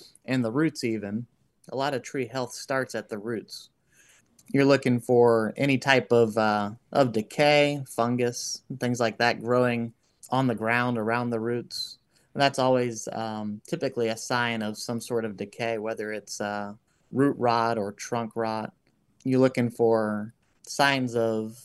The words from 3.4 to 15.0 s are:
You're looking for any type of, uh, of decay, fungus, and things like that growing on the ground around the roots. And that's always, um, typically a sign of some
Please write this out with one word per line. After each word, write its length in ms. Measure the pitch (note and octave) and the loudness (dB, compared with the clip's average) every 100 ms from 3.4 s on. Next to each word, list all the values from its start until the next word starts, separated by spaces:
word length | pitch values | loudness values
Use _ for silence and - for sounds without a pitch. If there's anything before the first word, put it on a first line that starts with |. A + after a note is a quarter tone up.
| - - - _ _ _ _ _ _ _ - | -10 -16 -20 _ _ _ _ _ _ _ -4
You're 160 | C3+ | 2
looking 360 | C#3 C3+ C3+ B2 | 6 6 4 0
for 520 | - B2 A#2+ A2+ A2 - | 4 6 8 6 2 0
any 220 | C#3 C3 | 0 2
type 320 | C#3 C3 A2+ | 4 4 6
of, 280 | A#2+ A2+ G#2+ | 6 6 4
uh, 320 | G#2+ G#2+ G#2 A#2 _ | 2 2 -2 -6 _
of 200 | C#3+ C3 | 2 2
decay, 720 | A2 G#2+ - D3 D3 D3 C#3+ C3+ | 0 -4 2 4 4 4 0 -6
fungus, 760 | - A#2 B2 B2 B2 - - - | -2 -2 0 -2 -4 -8 -10 -12
and 100 | C3 | -6
things 180 | B2 B2 | -2 0
like 200 | A#2 G#2+ | 0 2
that 240 | A#2+ A2 | 0 0
growing 500 | A2 B2 B2 A#2 A#2 - _ _ - | 0 2 2 0 -6 -10 _ _ -4
on 160 | B2+ C3 | 0 0
the 80 | |
ground 420 | A2 A2 A#2+ B2 A#2 | 0 0 0 0 -2
around 320 | A2 A#2 A#2+ | -2 -2 -2
the 100 | A2+ | -4
roots. 580 | A2+ A#2+ A#2+ - - - _ _ _ | -4 -4 -6 -12 -14 -16 _ _ _
And 60 | - | 0
that's 180 | C#3 C3 | 0 2
always, 480 | C3 B2+ B2 A2+ - | 2 2 0 -4 -8
um, 480 | - A2+ A2 G#2+ G#2 - | -8 -6 -6 -8 -10 -8
typically 420 | E3 C3+ - A2+ | -6 -4 -2 -2
a 80 | A2 | -4
sign 460 | - B2 A#2+ A2+ | -2 -2 0 -2
of 160 | G#2+ G#2+ | -4 -6
some 220 | - A#2 | -8 -8